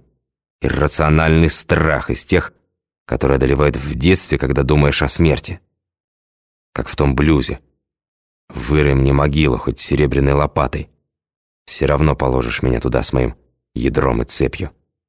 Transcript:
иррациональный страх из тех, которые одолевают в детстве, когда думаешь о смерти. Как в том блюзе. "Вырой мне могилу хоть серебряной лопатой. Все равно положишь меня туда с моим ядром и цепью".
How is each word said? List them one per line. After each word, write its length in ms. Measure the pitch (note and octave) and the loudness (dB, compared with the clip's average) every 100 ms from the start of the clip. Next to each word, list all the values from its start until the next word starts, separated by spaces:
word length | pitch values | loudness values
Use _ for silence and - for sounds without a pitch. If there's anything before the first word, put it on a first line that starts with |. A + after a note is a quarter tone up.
| _ _ _ _ _ _ | _ _ _ _ _ _
иррациональный 880 | - C2+ D2 - D#2 D#2 D#2+ D#2+ D#2+ | -4 -2 0 0 2 2 4 4 2
страх 600 | - - D#2+ D#2 C#2+ - | 0 0 0 0 -2 -4
из 160 | - - | -6 -2
тех, 280 | F2 - - _ _ _ _ - | -2 -2 -10 _ _ _ _ -8
которые 300 | A#1+ C2+ C2+ | -2 0 2
одолевают 400 | C2 C#2 D2 C#2+ | 2 2 0 0
в 200 | C#2 A#1+ | -6 -2
детстве, 420 | D#2+ F#2 - C#2+ | 2 2 0 -2
когда 260 | C2 C2+ | -2 0
думаешь 380 | C2+ D2 C#2+ - | 2 2 2 2
о 60 | C#2+ | 0
смерти. 520 | - D#2+ C2 - F2+ _ _ _ _ _ _ _ _ _ _ _ | 2 2 0 -4 -12 _ _ _ _ _ _ _ _ _ _ _
Как 140 | - - | -8 -6
в 80 | - | -2
том 200 | C#2+ C2 | 0 2
блюзе. 440 | D2+ D2 B1+ - _ _ _ _ _ _ _ _ - | 2 2 0 -6 _ _ _ _ _ _ _ _ -18
"Вырой 460 | C2 B1 D2+ C#2+ C2+ | -10 -2 2 2 2
мне 160 | C2+ | 2
могилу 460 | C#2 D2 C#2+ D2 A#1 | 2 2 2 0 0
хоть 220 | - - | -4 -6
серебряной 540 | - C#2 C#2+ C2+ C#2 | -2 0 0 2 2
лопатой. 560 | C#2+ D2 - C2+ - D2+ _ _ _ _ _ _ _ - | 2 0 -2 -4 -4 -12 _ _ _ _ _ _ _ -12
Все 220 | - C#2 | -4 0
равно 280 | C#2+ D2+ C#2 | 2 2 0
положишь 460 | C2+ B1+ A#1+ - | 0 -2 -4 -4
меня 180 | B1 A#1+ | -2 -2
туда 220 | B1+ B1 | -2 -2
с 100 | A#1 | 0
моим 240 | C2 A#1+ - _ _ _ | 0 -2 -6 _ _ _
ядром 480 | A#1 B1+ - C2 A#1 | -6 -4 0 0 -2
и 40 | A1+ | -2
цепью". 460 | - C2 - F2 - _ _ | -2 -2 -4 -12 -14 _ _